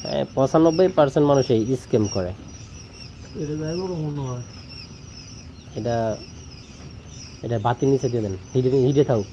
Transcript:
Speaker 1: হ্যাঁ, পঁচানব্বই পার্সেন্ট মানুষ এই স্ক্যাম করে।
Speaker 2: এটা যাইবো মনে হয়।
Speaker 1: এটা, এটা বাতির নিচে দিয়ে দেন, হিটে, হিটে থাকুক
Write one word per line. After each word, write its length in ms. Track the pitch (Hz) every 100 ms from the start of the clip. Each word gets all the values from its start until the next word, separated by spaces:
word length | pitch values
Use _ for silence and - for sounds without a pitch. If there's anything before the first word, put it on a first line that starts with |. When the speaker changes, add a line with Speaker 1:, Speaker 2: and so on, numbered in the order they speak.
Speaker 1:
হ্যাঁ, 240 | - 143 135 135
পঁচানব্বই 520 | 135 160 165 160 185
পার্সেন্ট 400 | 170 143 156 143
মানুষ 240 | 139 127
এই 240 | 113 110 127
স্ক্যাম 320 | - 113 101
করে। 260 | 98 90 98 - - - - - - - - - -
Speaker 2:
এটা 300 | 147 156 156
যাইবো 220 | 175 185
মনে 400 | 165 151 143 131
হয়। 140 | 123 117 - - - - - - - - - - - - 117
Speaker 1:
এটা, 420 | 117 117 113 104 - - - - - - - - - - - -
এটা 160 | 113 117
বাতির 300 | 117 120 135
নিচে 200 | 135 131
দিয়ে 140 | 120
দেন, 140 | 104 92 - 131
হিটে, 140 | 127
হিটে 340 | 135 127 143
থাকুক 220 | 139 113 95